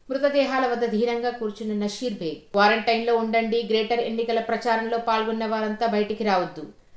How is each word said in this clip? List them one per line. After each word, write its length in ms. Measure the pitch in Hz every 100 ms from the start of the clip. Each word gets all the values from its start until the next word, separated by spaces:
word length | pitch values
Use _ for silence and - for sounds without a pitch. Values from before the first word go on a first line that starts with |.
| -
మృతదేహాల 580 | 269 285 285 254 262 247
వద్ద 180 | 233 233
ధీరంగా 440 | 208 233 233 240
కూర్చున్న 540 | 240 214 208 214 208
నషీర్ 300 | 208 - 247
బేగ్. 220 | 202 165 151
"క్వారంటైన్లో 840 | - 202 196 226 220 226 233 226
ఉండండి, 460 | 220 226 226 233
గ్రేటర్ 360 | 214 220 214 233
ఎన్నికల 400 | 226 226 233 226
ప్రచారంలో 580 | 220 226 240 226 226 233
పాల్గొన్న 480 | 233 220 220 226 220
వారంతా 420 | 220 214 214 226
బయటికి 360 | 208 208 214
రావద్దు. 480 | 214 185 170 - - - -